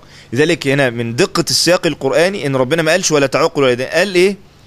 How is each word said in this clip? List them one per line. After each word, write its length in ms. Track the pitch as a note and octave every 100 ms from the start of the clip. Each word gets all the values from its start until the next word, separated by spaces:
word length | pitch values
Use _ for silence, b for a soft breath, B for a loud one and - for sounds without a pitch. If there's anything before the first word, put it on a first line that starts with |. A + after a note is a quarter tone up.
| B B B
لذلك 340 | A#2+ D#3 D#3+ C3+
هنا 220 | C#3+ C3
من 260 | A#2 A#2 A#2
دقة 300 | G3 - -
السياق 380 | C3+ E3 F3+ E3
القرآني 600 | C#3+ C3+ C#3+ F3+ G3+ C#3
إن 80 | C3+
ربنا 260 | B2+ E3
ما 100 | D#3
قالش 200 | F3+ F3
"ولا 160 | D3+ C3+
تعقوا 360 | C3 D#3+ D3+
الوالدين"، 220 | C3 B2 C3
قال 280 | D#3+ G3+ F3
إيه؟ 200 | F#3+ G3 - B